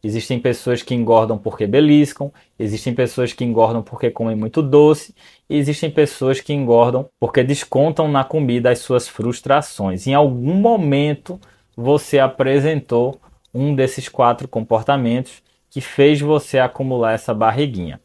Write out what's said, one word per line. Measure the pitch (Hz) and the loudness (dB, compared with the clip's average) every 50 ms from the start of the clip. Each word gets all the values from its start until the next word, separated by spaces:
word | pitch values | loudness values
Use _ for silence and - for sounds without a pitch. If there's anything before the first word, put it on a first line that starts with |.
| _ | _
existem | 107 104 117 113 - 131 120 | -6 -6 -6 -4 -4 -6 -2
pessoas | 120 131 120 - - 127 123 117 - | 0 -2 -2 -2 -2 -2 -2 -2 -2
que | - 127 | -4 -4
engordam | 120 117 110 113 113 110 110 113 104 | -2 2 4 4 4 4 2 -2 -4
porque | 98 110 104 - 110 | -4 -8 -4 -4 -4
beliscam, | 101 104 135 151 151 147 147 147 143 - - 139 143 _ _ _ _ _ _ | 0 2 4 4 6 6 6 4 2 -2 -8 -10 -10 _ _ _ _ _ _
existem | 113 104 101 107 - 131 120 | -6 -6 -6 -4 -4 -6 -2
pessoas | 120 127 117 - - 123 120 - | -2 -2 -2 0 -2 -4 -4 -4
que | - 127 | -4 -4
engordam | 120 113 110 113 110 117 117 | -2 2 2 2 2 2 -2
porque | 107 - - - - 120 | -6 -8 -10 -4 -4 -4
comem | 110 - 117 113 110 | -2 -2 -4 -4 -2
muito | 110 107 110 - - | -4 -4 -4 -2 -2
doce, | 156 139 131 147 147 151 156 151 - - - _ _ - _ _ _ _ | -2 4 6 6 6 6 4 2 -2 -18 -20 _ _ -20 _ _ _ _
e | - 147 | -2 -2
existem | 143 139 151 - - 160 | 0 -2 -2 -4 -4 -4
pessoas | 151 - 151 - - - 135 131 131 135 | 0 0 0 0 0 -4 -2 -2 -2 -2
que | - - 147 | -4 -6 -4
engordam | 143 135 120 117 117 120 123 123 127 135 - _ _ | -4 0 2 4 4 4 4 2 -2 -4 -6 _ _
porque | - 123 - - 127 | -6 -2 0 0 0
descontam | 127 143 139 - - - 127 143 160 160 - 160 151 | 0 -2 -4 -4 -4 0 0 0 0 2 0 0 0
na | 147 139 135 | 2 0 -2
comida | - - 160 147 127 120 120 120 123 | -2 -2 -2 0 0 0 2 2 2
as | 123 123 | 0 0
suas | - - 127 123 120 - | -2 -2 -2 -2 -2 -4
frustrações. | - - 110 117 123 - - 131 135 147 147 - - - 101 98 92 92 - | -10 -6 -4 -4 -4 -6 -2 0 0 0 0 -4 -10 -6 -6 -4 -4 -4 -4
Em | 131 135 | 0 2
algum | 143 151 143 127 123 120 139 175 | 2 2 2 0 -2 -2 -2 0
momento | 190 202 233 233 214 175 147 139 139 143 151 147 - _ - 180 185 _ _ _ _ _ _ _ | 2 2 2 2 2 0 0 0 0 0 -2 -2 -6 _ -16 -16 -16 _ _ _ _ _ _ _
você | - 117 123 143 151 196 - - 139 | -6 -2 0 0 0 0 0 2 2
apresentou | 135 131 - - 135 131 135 143 135 151 160 147 139 _ 123 117 120 131 139 - _ _ _ _ _ _ _ | 2 2 2 -2 -2 2 2 2 2 0 -2 -4 -4 _ 0 0 0 0 -4 -10 _ _ _ _ _ _ _
um | 123 135 147 147 | -4 -2 -2 0
desses | 131 131 127 131 - 131 - | 0 0 -2 -2 -6 -12 -12
quatro | _ - 127 120 120 120 - 131 | _ 2 2 2 2 0 -6 -8
comportamentos | - 117 110 - 117 110 110 - 143 139 127 117 117 123 135 - - - _ _ _ _ _ _ | -8 -8 -4 0 -2 -2 0 0 0 0 0 0 -2 -2 -4 -8 -14 -20 _ _ _ _ _ _
que | _ 139 | _ -12
fez | 131 - - - 139 143 151 143 | -12 -10 0 4 4 4 4 2
você | 143 147 156 151 147 - - 135 | 2 0 0 0 0 -2 0 0
acumular | 127 127 - - 135 131 131 123 117 113 110 | 0 0 -2 -6 -6 -4 -2 0 0 0 -2
essa | 110 - - 117 | -2 -4 -6 -4
barriguinha. | 107 113 113 110 127 147 143 120 95 87 80 69 - _ | 0 0 0 0 0 -2 -4 -4 -8 -8 -8 -10 -14 _